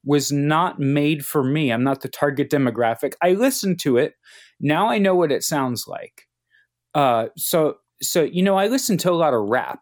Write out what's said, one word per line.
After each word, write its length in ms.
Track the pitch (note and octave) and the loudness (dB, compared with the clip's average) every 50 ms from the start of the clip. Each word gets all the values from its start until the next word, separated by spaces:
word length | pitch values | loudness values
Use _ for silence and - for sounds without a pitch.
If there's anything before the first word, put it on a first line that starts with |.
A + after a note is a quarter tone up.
| - | 0
was 260 | C3+ D3 D3 C3 - | 2 0 0 2 0
not 480 | C#3+ C#3+ C#3+ D3 D3+ D#3+ F3+ F3+ - - | -2 0 0 2 2 2 0 0 -2 -2
made 460 | C#3+ C3+ C#3+ D3 D3 D3 D#3+ D3 C#3+ | -2 0 2 2 2 0 0 -2 -6
for 180 | - - D3+ C3 | -2 -2 0 0
me. 280 | C3 C#3+ D#3 D#3 B2+ | 0 0 0 0 0
I'm 120 | A2+ A#2 B2+ | 0 0 0
not 180 | C3+ C3+ - | 0 -2 -2
the 80 | - B2+ | -6 -12
target 400 | - - D3 C#3+ C#3 B2+ C3 A#2 | -4 -2 -2 0 0 -2 -2 0
demographic. 640 | D3+ C#3 C3+ B2 A2 A2+ A#2+ A2+ A#2 - - C3+ - _ | 0 0 0 0 0 0 0 0 0 -2 -4 -6 -4 _
I 100 | E3+ F3+ | 0 2
listened 480 | F#3 G3+ B3 C4+ C4 - - F#3+ F3 - | 2 2 2 0 0 -2 -2 -2 -4 -2
to 180 | - C#3+ B2 | 0 0 2
it. 180 | A#2+ D3 - _ _ _ - - - - _ _ _ | 2 0 0 _ _ _ -20 -20 -20 -20 _ _ _
Now 300 | - C#3+ D3+ E3 G3+ A#3 | -2 0 0 0 0 0
I 80 | A#3+ | 0
know 180 | G#3+ G3 F#3+ F#3 | 2 2 2 4
what 160 | F3+ E3+ D3+ | 2 2 2
it 120 | C3+ F2+ - | 0 -2 -2
sounds 440 | - D#3+ C#3+ C3+ B2+ A#2+ A2 - | -2 -2 -2 -2 -2 -4 -6 -10
like. 400 | - G2 - - - _ - _ _ _ _ _ _ _ _ _ _ _ _ _ _ - | -12 -14 -14 -14 -16 _ -20 _ _ _ _ _ _ _ _ _ _ _ _ _ _ 0
Uh, 360 | D3+ C#3+ C3 A#2 A2+ A2+ A#2 _ | 2 2 2 2 0 -2 -4 _
so, 400 | - - - - E3 D#3 C#3+ - _ _ _ _ _ | -10 -6 -2 0 2 2 0 -2 _ _ _ _ _
so, 200 | - - - F3+ | -8 -2 0 0
you 220 | D3+ B2 - F3+ F#3 | 0 0 0 0 2
know, 140 | G3 G3 | 2 2
I 100 | F#3+ G3 | 2 2
listen 300 | A3 B3+ C4+ - - G3 | 0 0 -2 0 -2 -2
to 140 | E3 - F3+ | 0 0 0
a 40 | F3 | 2
lot 180 | E3 E3 D3+ B2+ | 2 2 2 2
of 160 | A2+ G#2 G2+ | 0 0 0
rap 300 | A#2 B2+ F#2+ - - - | 0 0 -2 -4 -10 -14